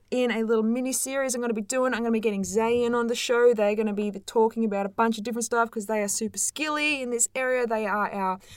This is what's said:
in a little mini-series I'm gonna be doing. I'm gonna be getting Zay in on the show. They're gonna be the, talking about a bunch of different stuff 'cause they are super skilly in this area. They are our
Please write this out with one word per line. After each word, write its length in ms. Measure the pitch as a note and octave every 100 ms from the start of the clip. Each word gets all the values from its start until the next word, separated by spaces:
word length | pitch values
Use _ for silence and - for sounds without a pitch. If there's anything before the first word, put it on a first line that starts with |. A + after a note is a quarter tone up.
| _
in 180 | B3+ B3
a 140 | A3
little 180 | A3+ A3+
mini-series 720 | A3 B3 B3+ B3+ C4 C4+ C4+
I'm 80 | A#3+
gonna 140 | A#3+ A3+
be 60 |
doing. 300 | G3+ C4 B3+
I'm 100 | A3
gonna 100 | A#3
be 80 | A3+
getting 240 | A3+ G3
Zay 400 | F3+ G3 A3+ A#3+
in 100 | A#3+
on 140 | A#3+ A#3
the 80 | A#3+
show. 400 | - A#3+ A#3+ A3
They're 200 | G#3 G#3+
gonna 180 | A3
be 180 | G3+ G#3
the, 80 | G3
talking 440 | - A#3 A3 A3+
about 220 | A3+ G3 G3
a 40 |
bunch 280 | - A3+ A3
of 60 |
different 220 | G#3+ A3+ A3+
stuff 260 | A#3 A#3
'cause 160 | A3+ G3+
they 160 | A3
are 40 | G3+
super 300 | - A3 G#3
skilly 640 | - - D#4 D4+ D4 C#4+
in 80 | B3
this 200 | A#3 -
area. 320 | C4 B3+ B3+ A#3+
They 220 | A3 G#3
are 240 | G#3 G3+
our 280 | G3+ F#3+ F#3 -